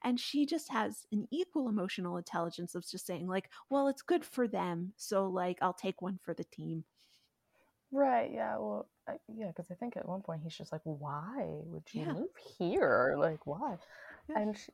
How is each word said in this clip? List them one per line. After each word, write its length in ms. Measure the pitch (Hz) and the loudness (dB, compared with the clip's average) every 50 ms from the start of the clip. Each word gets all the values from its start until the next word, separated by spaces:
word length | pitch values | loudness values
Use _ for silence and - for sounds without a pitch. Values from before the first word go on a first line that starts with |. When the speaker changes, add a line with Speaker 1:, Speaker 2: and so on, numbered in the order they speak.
| - | 0
Speaker 1:
And 160 | 247 247 240 | 0 0 0
she 260 | - - - 294 294 | 0 0 2 2 4
just 240 | 285 339 311 - - | 4 2 0 -2 0
has 340 | 262 220 214 202 214 - - - | 0 0 0 0 -2 -6 -6 -2
an 160 | 214 208 - - | -2 -2 -2 0
equal 360 | 262 330 359 - - 311 262 240 | 0 -2 0 0 0 0 2 2
emotional 480 | 208 208 180 190 - - 180 175 175 | 2 2 2 0 -2 -2 -2 -2 -2
intelligence 580 | 175 175 - - 170 170 170 - - 175 - - | -4 -4 -2 -2 0 0 -2 -2 -4 -6 -6 -6
of 120 | 180 - | -6 -6
just 180 | - - 185 - | -8 -8 -8 -6
saying, 220 | - 180 156 175 | -6 -4 -4 -2
like, 240 | 185 185 196 - - - - - - | 0 0 -2 -2 -4 -10 -16 -4 0
"Well, 180 | 269 277 277 | 2 4 4
it's 140 | 277 277 - | 4 2 0
good 220 | - - 349 339 - | 2 2 2 2 2
for 220 | - - 254 247 | 0 0 0 2
them, 460 | 208 202 185 180 180 170 170 175 190 - | 2 2 0 0 0 0 -2 -2 -4 -8
so, 300 | - - - 208 190 196 | -10 -4 0 2 2 2
like, 300 | 190 185 185 180 180 180 - | 2 2 2 2 0 2 2
I'll 120 | - 185 180 | 2 2 2
take 280 | - - 190 180 - | 0 -2 -2 -2 -2
one 160 | 180 190 190 185 | -4 -4 -4 -4
for 140 | - - 160 | -4 -6 -6
the 100 | - 170 | -6 -6
team." 420 | - - - 156 160 160 165 160 _ _ _ _ _ _ _ _ _ _ _ _ _ _ _ _ _ _ _ _ - | -8 -10 -8 -6 -4 -4 -6 -6 _ _ _ _ _ _ _ _ _ _ _ _ _ _ _ _ _ _ _ _ 0
Speaker 2:
Right, 400 | 262 277 277 262 247 233 - - | 4 4 6 6 6 6 4 2
yeah, 260 | - - 226 - - | 0 -2 -2 0 -2
well, 320 | 226 220 214 208 208 - - _ _ - | -2 -2 -2 -2 -4 -6 -8 _ _ -10
I, 120 | - 202 - _ | -8 -8 -8 _
yeah, 240 | - 220 220 214 180 | -12 -10 -8 -6 -6
'cause 180 | 165 - 170 - | -6 -8 -8 -8
I 40 | 175 | -8
think 200 | - 240 240 - | -6 -6 -6 -6
at 100 | 185 - | -6 -4
one 140 | 170 180 190 - | -4 -6 -6 -4
point 180 | - 165 156 156 | -6 -6 -4 -6
he's 120 | 165 - | -6 -8
just 140 | - 156 - | -10 -8 -8
like, 100 | 160 160 - | -8 -6 -4
"Why 800 | 160 151 139 147 143 143 147 160 208 254 277 185 160 151 151 156 | -6 -6 -4 -4 -4 -4 -4 -4 -4 -4 -4 -4 -4 -4 -6 -8
would 280 | 165 165 156 160 - - | -8 -10 -12 -10 -8 -6
you 80 | 226 | -4
Speaker 1:
Yeah. 140 | 156 339 269 | -2 -2 -2
Speaker 2:
move 200 | 185 294 381 - | -2 -2 -4 -6
here? 800 | - - - - - 180 170 226 381 269 139 110 113 123 139 143 | -12 -20 -12 -4 0 0 2 4 4 6 6 6 6 6 6 4
Like, 280 | 143 151 165 156 151 - | 4 4 2 2 0 -4
why?" 320 | 147 147 180 285 277 190 165 - - - - - - - - - | -6 -4 -4 -4 -4 -6 -8 -10 -16 -20 -18 -18 -18 -18 -14 -6
Speaker 1:
Yeah. 80 | - 311 | -2 0
Speaker 2:
And 220 | 214 208 214 208 | 0 0 0 -2
sh-, 120 | - - - | -4 -10 -12